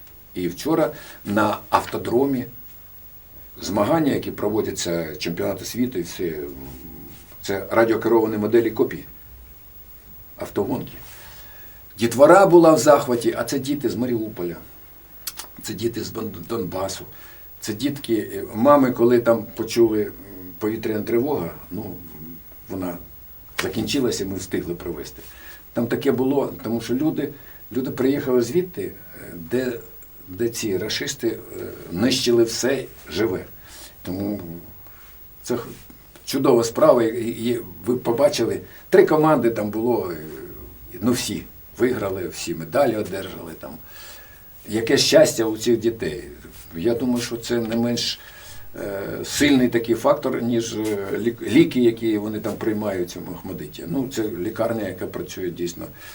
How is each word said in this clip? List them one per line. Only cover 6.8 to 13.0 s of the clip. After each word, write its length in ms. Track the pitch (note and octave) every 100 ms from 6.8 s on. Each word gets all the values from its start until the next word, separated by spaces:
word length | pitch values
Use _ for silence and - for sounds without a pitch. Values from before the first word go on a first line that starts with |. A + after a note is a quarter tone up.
| - - - - - -
це 260 | - G2 -
радіокеровані 640 | A2+ A2+ G#2+ A2+ A2+ A2 G#2+
моделі 340 | G#2 A#2 A2+
копій, 320 | - C3 - - - - - - - - - - - - - - -
автогонки. 540 | - G#2+ G2 C3 - - - - - - - - - - - F#2
Дітвора 460 | A#2 A2+ D3+ F#3+ F#3
була 280 | E3+ D#3+
в 60 | D#3
захваті, 560 | D3+ D3